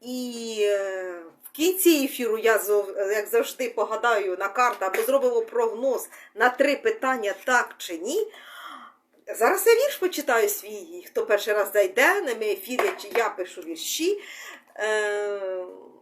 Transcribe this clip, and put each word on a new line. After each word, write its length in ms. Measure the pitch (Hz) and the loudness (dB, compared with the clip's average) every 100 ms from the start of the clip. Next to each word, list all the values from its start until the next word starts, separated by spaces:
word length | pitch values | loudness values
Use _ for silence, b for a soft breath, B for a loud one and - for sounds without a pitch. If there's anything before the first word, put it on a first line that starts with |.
і, 560 | 247 254 247 233 226 214 | -10 -6 -6 -6 -6 0
е, 600 | 208 202 196 190 185 175 165 - | 2 2 -2 -6 -8 -10 -14 -20
в 80 | - | -14
кінці 380 | - 339 381 349 | 0 2 4 4
ефіру 480 | 302 269 - 233 220 | 4 2 -2 -2 2
я, 200 | 226 214 | 4 4
зов-, 540 | 196 208 196 196 196 | 4 2 0 -2 -2
як 140 | 214 202 | -2 0
завжди, 440 | 226 220 - 247 | 0 0 -4 -6
погадаю 680 | 226 208 220 240 214 196 180 | -2 -2 0 2 2 0 -2
на 120 | 196 | -4
карти 360 | 220 247 - | 2 2 2
або 180 | 190 185 | -2 0
зробимо 380 | 226 269 247 233 | 2 4 4 2
прогноз 680 | 226 233 226 214 262 220 - B B | 0 0 0 0 -2 -2 -4 B B
на 140 | 202 247 | 2 2
три 280 | 247 277 277 | 4 2 2
питання, 580 | 226 226 262 254 202 190 | -2 -2 -2 -2 -4 -4
так 300 | - 247 233 - | 2 2 2 -8
чи 200 | - 165 | -10 -8
ні. 340 | 196 370 427 B B B B B B B _ _ - 208 | -4 -4 -4 B B B B B B B _ _ -10 0
Зараз 280 | 233 381 453 | 2 4 6
я 80 | |
вірш 220 | 466 554 - | 6 6 2
почитаю 520 | 370 302 277 226 202 | -2 -2 0 2 2
свій, 560 | 202 214 208 165 175 - | -2 -8 -12 -12 -16 -8
хто 200 | - 220 | -4 2
перший 280 | 208 220 | 0 2
раз 180 | 208 196 | 0 2
зайде 480 | 208 196 233 294 403 | 2 2 4 4 4
на 140 | 320 | 0
мій 160 | 220 214 | -2 -2
ефір, 340 | 196 226 254 | -4 -4 -2
я, 260 | 196 - 202 233 | 0 -2 -4 0
я 140 | 214 | 0
пишу 300 | - 185 - | -2 -10 -10
вірші. 640 | 160 160 - - 339 403 B B B B _ - | -12 -8 -6 -2 0 -2 B B B B _ -6
Е, 920 | 214 214 208 208 208 202 190 185 180 185 - - | -2 0 0 -2 -2 -4 -4 -6 -8 -14 -20 -20